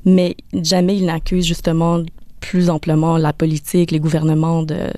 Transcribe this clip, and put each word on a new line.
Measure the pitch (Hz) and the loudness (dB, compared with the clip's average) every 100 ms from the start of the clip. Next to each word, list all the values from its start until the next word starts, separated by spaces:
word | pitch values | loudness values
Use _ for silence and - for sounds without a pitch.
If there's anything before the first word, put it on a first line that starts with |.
Mais | - 185 180 180 - | 4 4 4 -2 -8
jamais | 190 160 180 180 202 | -6 0 2 2 0
ils | 185 | 0
n'accusent | 165 - 180 170 | -2 -2 0 0
justement | 165 - 165 170 170 165 - - - | -2 0 0 2 0 -2 -10 -20 -18
plus | - 180 175 | -4 0 2
amplement | 160 - 156 160 165 | 0 0 0 2 2
la | 151 | 0
politique, | 147 160 156 - 175 170 | 0 -2 -2 -2 0 0
les | 160 | 0
gouvernements | 156 156 156 156 160 165 | 0 0 2 2 0 0
de, | 160 151 - | -2 -4 -6